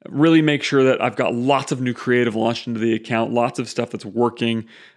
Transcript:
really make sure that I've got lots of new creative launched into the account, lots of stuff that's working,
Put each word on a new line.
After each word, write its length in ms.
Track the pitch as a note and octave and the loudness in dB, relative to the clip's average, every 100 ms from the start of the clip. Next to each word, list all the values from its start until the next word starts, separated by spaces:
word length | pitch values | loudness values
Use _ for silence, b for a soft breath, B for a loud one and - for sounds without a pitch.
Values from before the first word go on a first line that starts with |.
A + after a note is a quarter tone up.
| - | -8
really 320 | C#3 D#3+ D#3+ | 2 4 6
make 220 | D#3 C#3+ | 4 0
sure 220 | - C#3 | 0 2
that 180 | C3 B2+ | 4 4
I've 140 | A#2+ A2 | 0 0
got 180 | A#2 | -2
lots 380 | A#2+ C3 C3+ C3 | 0 0 0 0
of 80 | C3 | -4
new 120 | B2+ | -4
creative 440 | A#2 - B2 A#2 A2 | -4 0 2 2 0
launched 320 | A2+ A#2 - | -2 -2 -6
into 120 | A2+ | -2
the 140 | A2+ | -2
account, 380 | A2 - A#2 A2+ | -2 -2 -2 0
lots 260 | A#2+ A#2+ - | 0 -2 -2
of 100 | A#2 | -8
stuff 220 | - A#2 | -6 -6
that's 140 | - | -8
working, 640 | G#2+ A2 A#2+ A#2 A#2 A2+ A2 B B | -8 -2 -2 0 -2 -4 -6 B B